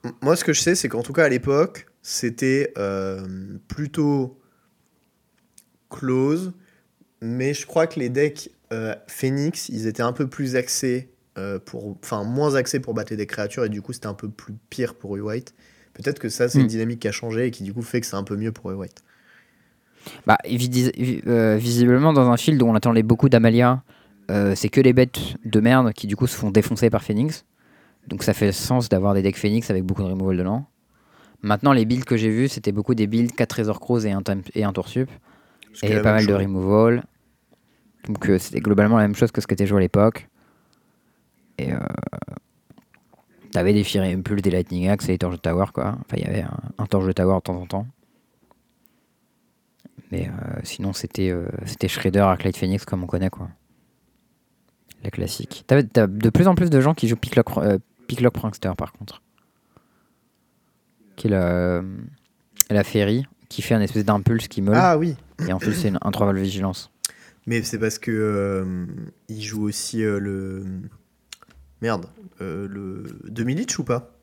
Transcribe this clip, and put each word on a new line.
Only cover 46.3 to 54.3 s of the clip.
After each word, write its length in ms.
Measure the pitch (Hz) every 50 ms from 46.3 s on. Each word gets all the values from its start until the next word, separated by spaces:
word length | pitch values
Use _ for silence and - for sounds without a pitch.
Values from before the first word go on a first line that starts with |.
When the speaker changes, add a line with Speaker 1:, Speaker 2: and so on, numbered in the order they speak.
| 95 - 85
Speaker 2:
un, 180 | - - - - - -
un 100 | - 110
Torche 200 | 104 - 98 95
de 60 | 92 92
Tower 240 | - 92 92 95
de 40 | 92
temps 160 | - - 90
en 100 | 90 90
temps. 200 | 90 - 98 107 127 - _ _ _ _ _ _ _ _ _ _ _ _ _ _ _ _ _ _ _ _ _ _ _ _ _ _ _ _ _ _ _ _ _ _ _ _ _ _ - _ - - _ -
Mais, 160 | 87 87 -
euh, 320 | - - - - - - -
sinon, 300 | - - - 98 98 101
c'était, 380 | - - 107 - - 95 92
euh, 160 | 90 87 87 92 - - -
c'était 220 | 101 - - - 92
Shredder, 320 | - - - 95 90 101
Arclight 360 | 101 95 92 90 - 98 90
Phoenix, 280 | - - 92 95 101 -
comme 180 | - - 92 90
on 40 |
connaît, 240 | 87 - 90 92 95
quoi. 180 | - - 90 87 87 _ _ _ _ _ _ _ _ _ _ _ _ _ _ _